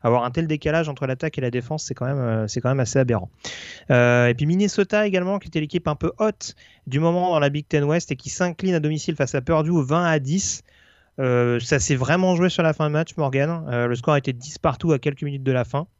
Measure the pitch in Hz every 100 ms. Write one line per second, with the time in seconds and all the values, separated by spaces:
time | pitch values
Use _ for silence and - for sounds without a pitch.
0 | 117 120 120 127 165 151 151 160 156 135
1 | 135 131 156 139 127 123 120 156 - 131
2 | 127 139 120 110 107 123 123 139 117 135
3 | 127 113 90 _ - - - - - 123
4 | 120 120 120 120 147 180 208 - 196 208
5 | 208 185 180 196 180 160 151 175 160 151
6 | 165 - 214 - - - - _ - 135
7 | 165 175 180 160 143 147 151 151 143 170
8 | - 131 - - 180 160 190 175 151 156
9 | - 151 131 143 127 160 156 175 131 160
10 | 175 156 135 185 - - _ _ _ _
11 | _ - 131 123 120 120 120 143 - 135
12 | 127 175 185 175 180 - 165 147 151 151
13 | 165 - 143 135 147 170 156 120 120 120
14 | 120 147 135 123 131 - 160 131 170 139
15 | 147 139 143 139 135 127 117 143 170